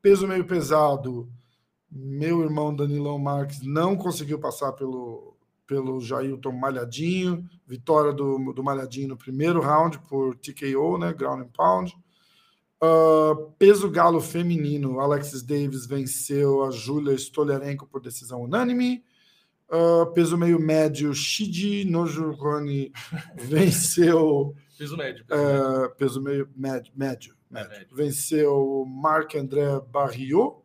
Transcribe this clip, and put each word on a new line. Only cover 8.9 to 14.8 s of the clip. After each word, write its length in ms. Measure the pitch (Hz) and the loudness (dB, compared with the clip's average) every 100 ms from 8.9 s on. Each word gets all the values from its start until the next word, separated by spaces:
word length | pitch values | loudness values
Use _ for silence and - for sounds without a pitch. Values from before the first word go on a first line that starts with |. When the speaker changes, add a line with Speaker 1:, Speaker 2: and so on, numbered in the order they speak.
| 127 139 | -8 -8
Speaker 1:
no 80 | 127 | -10
primeiro 420 | - 131 165 170 | -10 -2 0 2
round 400 | 139 151 165 151 - | 2 4 2 -2 -8
por 260 | 135 131 120 | -4 -4 -4
T 160 | - | -14
K 220 | - 139 135 | -8 -4 0
O, 220 | 160 180 | 0 -2
né? 160 | 170 | -4
Ground 280 | 151 135 135 | -4 -6 -6
and 60 | 123 - | -10 0
pound. 380 | 170 185 180 - _ _ _ _ _ _ _ _ | 2 2 -2 -10 _ _ _ _ _ _ _ _
Ah, 540 | 160 160 160 156 156 151 - _ | 4 6 6 6 4 0 -6 _
peso 320 | 196 202 196 | 8 8 4
galo 280 | 175 170 165 | 4 4 4
feminino, 760 | - 170 175 170 143 147 | -2 -4 -2 0 -2 -2